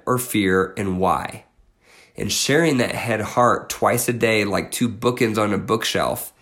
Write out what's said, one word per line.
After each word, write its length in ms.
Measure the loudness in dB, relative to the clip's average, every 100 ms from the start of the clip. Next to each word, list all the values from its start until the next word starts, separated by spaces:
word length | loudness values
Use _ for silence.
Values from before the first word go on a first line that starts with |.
| -2
or 100 | -2
fear, 560 | 0 0 2 4 2 -2
and 200 | -4 0
why. 460 | 0 0 -4 -12 -18 _ _ _ _ -20 -20 -8
And 160 | -4
sharing 460 | -2 2 2 4 2
that 160 | 0
head 260 | -2 -4 -4
heart 480 | -2 2 4 4 -2
twice 400 | -2 0 0 -2
a 60 |
day, 320 | 0 2 2 2
like 240 | -2 -4
two 180 | -2 -2
bookends 480 | 0 -2 0 0 2
on 160 | 0
a 60 | 0
bookshelf, 760 | 0 -2 0 -2 -2 -4 -8 _